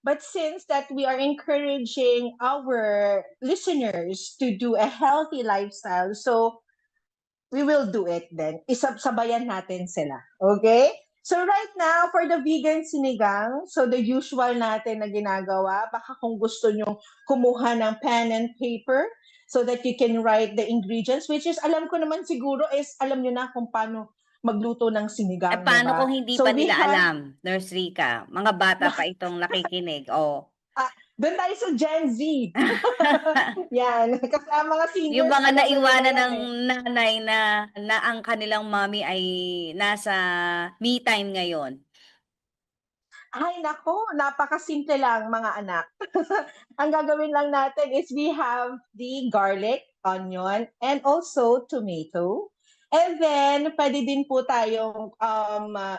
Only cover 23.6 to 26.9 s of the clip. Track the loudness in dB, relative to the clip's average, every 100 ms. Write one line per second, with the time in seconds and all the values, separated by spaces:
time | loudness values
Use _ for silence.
23.6 | -6 -4 -4 -8 -12 _ _ _ -2 0
24.6 | -2 0 0 0 -4 -4 -4 0 0 0
25.6 | 4 4 4 2 0 0 -2 2 2 4
26.6 | 2 2 4